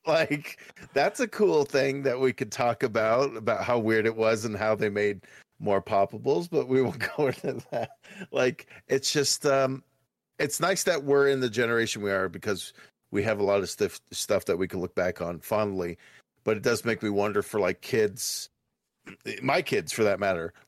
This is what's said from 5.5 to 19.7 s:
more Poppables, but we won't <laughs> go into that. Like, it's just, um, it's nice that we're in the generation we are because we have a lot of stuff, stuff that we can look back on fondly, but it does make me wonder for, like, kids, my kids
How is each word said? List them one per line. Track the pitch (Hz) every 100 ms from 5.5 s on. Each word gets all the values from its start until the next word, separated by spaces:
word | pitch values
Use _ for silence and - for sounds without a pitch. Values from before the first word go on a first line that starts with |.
| _
more | 104 98
Poppables, | - 101 98 107 127 156 170
but | 160 127
we | 131
won't | 123 113
<laughs> | 107 -
go | 143
into | - 143 120 -
that. | 127 113 - - 202 185
Like, | 135 127 160 - - _
it's | 135 -
just, | 151 135 - 147
um, | 135 135 135 - _ _ _ _ _
it's | 147 -
nice | 170 190
that | - 165
we're | 143 143 139
in | 135
the | 127
generation | 107 117 117 113 113
we | 101
are | 98 95
because | 85 107 95 - - - _ _
we | 101
have | 101 104
a |
lot | 98 101
of | 90
stuff, | - 98 - -
stuff | - - 101 -
that | 87
we | 92
can | 95
look | 87 -
back | 90 -
on | 87 85
fondly, | - 107 104 95 87 85 - - _ _
but | - 110
it |
does | 120 113 123
make | 110
me | 110
wonder | 101 104 101
for, | 98 110
like, | 92 92
kids, | - 120 107 98 - - - _ _ _ _ _ - 98 107 98
my | 131 160
kids | -